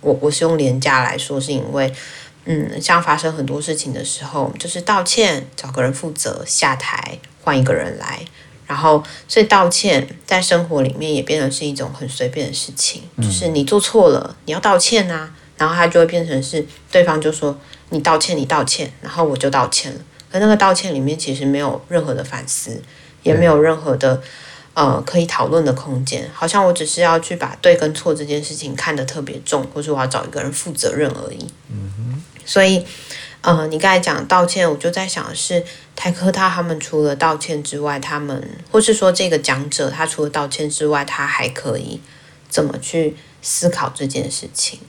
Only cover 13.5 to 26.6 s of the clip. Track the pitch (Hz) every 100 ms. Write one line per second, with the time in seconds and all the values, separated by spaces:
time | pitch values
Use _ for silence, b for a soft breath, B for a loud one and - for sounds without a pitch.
13.5 | 156 139 208 196 226 180 135 - - -
14.5 | 160 214 185 - 226 185 165 160 B B
15.5 | - 156 170 170 170 165 170 165 135 131
16.5 | 160 147 B - 185 175 156 151 156 147
17.5 | 139 B B B 160 151 156 - 165 135
18.5 | 156 131 - 131 - - - 160 131 165
19.5 | 139 117 - 139 - - B - 185 208
20.5 | 208 196 185 190 143 135 156 - 135 135
21.5 | 139 143 - - 170 151 120 - 123 -
22.5 | - - 113 - B B B 160 156 170
23.5 | 147 156 160 156 127 135 131 B B B
24.5 | B B - 143 - - 175 170 - -
25.5 | 165 151 131 151 127 131 - - - 170
26.5 | 202